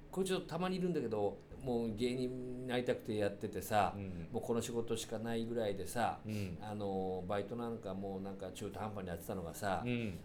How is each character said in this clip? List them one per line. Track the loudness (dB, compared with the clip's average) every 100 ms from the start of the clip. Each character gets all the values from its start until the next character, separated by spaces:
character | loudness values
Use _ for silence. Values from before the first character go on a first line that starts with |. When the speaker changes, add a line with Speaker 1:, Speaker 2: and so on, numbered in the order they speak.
| -4
Speaker 1:
こ | 0
れ | 2
ち |
ょ | 2
っ |
と | 0
た | 0
ま | 2
に | 2
い |
る | 2
ん |
だ | 2
け | 2
ど、 | 4 2 2 -8 -6
も | 0 2 2
う | 2
芸 | 2 2
人 | 0 -2 -4 -4
に | 0
な | 2
り | 2
た |
く | 2
て | 0 2
や | 2
っ |
て | 2 -2
て | -2
さ、 | 4 6 6 2
Speaker 2:
う |
ん。 | -4 -4 -4
Speaker 1:
も | -2
う |
こ | 2
の | 0
仕 | 2
事 | 0 0 0
し | -2
か | -2
な | 0 0
い | 0
ぐ | 2
ら | 2
い | 0
で | -2
さ、 | 2 2 0 -2
Speaker 2:
う |
ん。 | -2 -2 -4
Speaker 1:
あ | -4
の、 | -2 0 0 0 0 0
バ | 0
イ | 0
ト | -2
な | -2
ん | -4
か | -4
も | -4 -4 -4
う |
な | -4
ん | -6
か | -8
中 | -6 -6
途 | -4
半 | -4
端 | -4
に | -4
や | -4
っ |
て | -2
た | -4
の |
が | -4
さ、 | -2 2 2 2
Speaker 2:
う |
ん。 | 0 0 -4